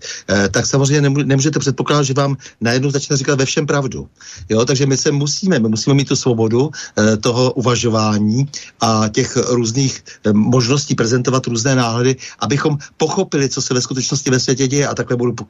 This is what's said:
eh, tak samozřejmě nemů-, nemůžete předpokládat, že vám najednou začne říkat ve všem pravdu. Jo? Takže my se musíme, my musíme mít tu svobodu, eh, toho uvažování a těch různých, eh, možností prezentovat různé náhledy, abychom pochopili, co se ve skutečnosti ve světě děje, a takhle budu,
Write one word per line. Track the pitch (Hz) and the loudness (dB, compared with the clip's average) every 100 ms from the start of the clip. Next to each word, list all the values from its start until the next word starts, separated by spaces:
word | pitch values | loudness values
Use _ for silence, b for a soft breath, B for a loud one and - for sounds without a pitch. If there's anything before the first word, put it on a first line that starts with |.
| B B B | B B B
eh, | 101 98 | 0 2
tak | 107 - | 0 0
samozřejmě | 139 139 147 | 0 2 2
nemů-, | 143 139 127 | 2 2 2
nemůžete | 135 151 151 | 2 2 0
předpokládat, | 139 127 139 147 | -2 -2 0 0
že | 135 | 0
vám | 131 139 135 B B | 0 0 -2 B B
najednou | 117 127 143 | -2 0 0
začne | 139 - 139 | -2 -2 -2
říkat | 135 139 | 0 0
ve | 135 | 0
všem | 160 147 | 0 0
pravdu. | 147 127 - - _ B B B | -2 -2 -6 -12 _ B B B
Jo? | 110 | 0
Takže | 135 131 139 | 2 2 2
my | 131 | 2
se | 156 | 0
musíme, | 143 143 - 190 143 | 0 0 -2 0 2
my | 110 | 2
musíme | 110 143 | 0 2
mít | 139 135 | 2 2
tu | 139 | 0
svobodu, | 131 117 110 117 151 B B - | 2 2 2 2 0 B B 0
eh, | 107 107 | 2 2
toho | 127 117 127 | 2 2 0
uvažování | - 120 117 120 110 107 104 107 120 143 B B - | 2 0 0 0 0 2 2 2 0 -2 B B -4
a | 113 110 107 | 0 2 0
těch | 135 123 123 | 0 -2 -2
různých, | 98 123 110 123 135 - - B 107 | 0 0 0 0 -2 -2 -14 B 0
eh, | |
možností | 107 110 127 117 143 - | 2 4 2 2 0 0
prezentovat | 131 113 123 123 127 127 | -2 0 0 0 -2 -2
různé | 117 131 127 | -2 0 2
náhledy, | 117 117 127 127 B B | 0 0 0 -2 B B
abychom | 110 143 156 147 B - | -2 0 0 -2 B -4
pochopili, | 156 190 185 143 135 | -2 0 -2 0 -2
co | - | -2
se | - | -2
ve | 123 | -2
skutečnosti | - 131 - 131 139 | -2 -4 -4 -2 0
ve | 127 | 0
světě | - 127 131 | 0 0 0
děje, | 143 123 | 0 -2
a | |
takhle | - 113 123 | -2 -4 -2
budu, | 123 110 | -2 -4